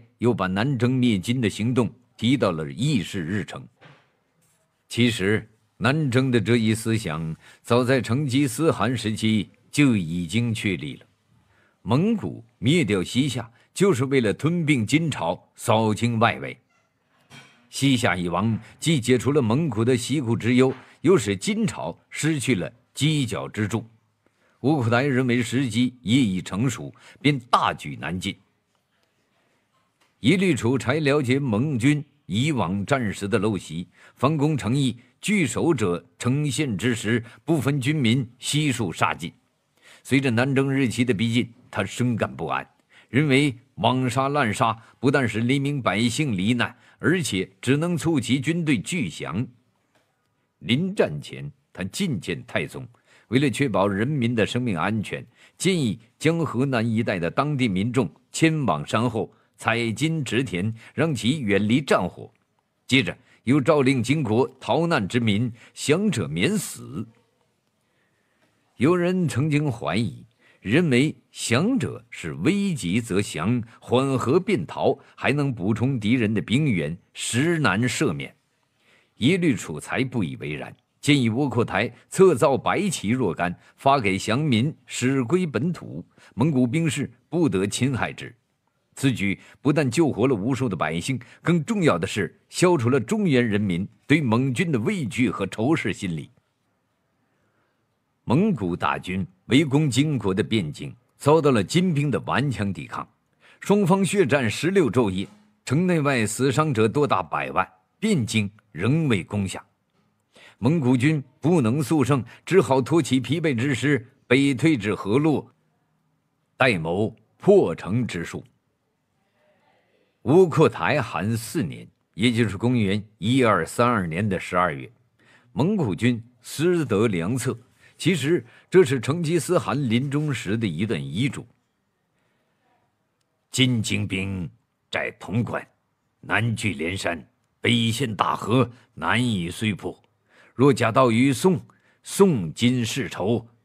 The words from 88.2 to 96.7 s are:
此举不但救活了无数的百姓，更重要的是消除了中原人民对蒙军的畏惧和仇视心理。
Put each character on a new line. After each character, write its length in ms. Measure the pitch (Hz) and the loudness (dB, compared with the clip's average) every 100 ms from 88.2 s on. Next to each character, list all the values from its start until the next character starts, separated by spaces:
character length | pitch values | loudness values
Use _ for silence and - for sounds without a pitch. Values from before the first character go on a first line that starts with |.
| 65 - _ _ _ _ _ - | -16 -18 _ _ _ _ _ -2
此 160 | 139 | -2
举 260 | 92 98 87 - - | 0 -2 -4 -10 -4
不 120 | 151 | 0
但 180 | 156 131 | 0 0
救 180 | 160 151 | 2 0
活 160 | 98 135 | 2 0
了 80 | |
无 220 | 107 113 123 | 0 -2 -2
数 140 | 127 | -2
的 60 | 80 | -2
百 220 | 76 85 | -4 -4
姓， 220 | 107 123 - - | -4 -8 -10 -6
更 200 | 156 170 147 | 0 0 0
重 180 | 208 | 2
要 160 | 147 85 | 2 2
的 80 | 90 | 0
是 320 | 107 78 - _ | -2 -4 -8 _
消 300 | - 180 170 | 0 4 4
除 120 | 117 | 4
了 80 | 135 | 0
中 300 | - 220 190 | 0 0 2
原 180 | 127 120 | 2 2
人 140 | 101 | 0
民 260 | 104 85 104 - - | 0 -2 -4 -10 2
对 140 | 160 | 2
蒙 320 | 127 113 135 | 4 2 2
军 180 | 113 170 | -2 -2
的 80 | 123 | 0
畏 260 | 143 196 110 | -2 -4 -4
惧 240 | - 113 | 0 -2
和 160 | - 95 | -2 -6
仇 280 | - 123 165 | -2 0 0
视 160 | 110 | -2
心 240 | - 98 78 | -4 -6 -6
理。 140 | 62 _ _ _ _ | -10 _ _ _ _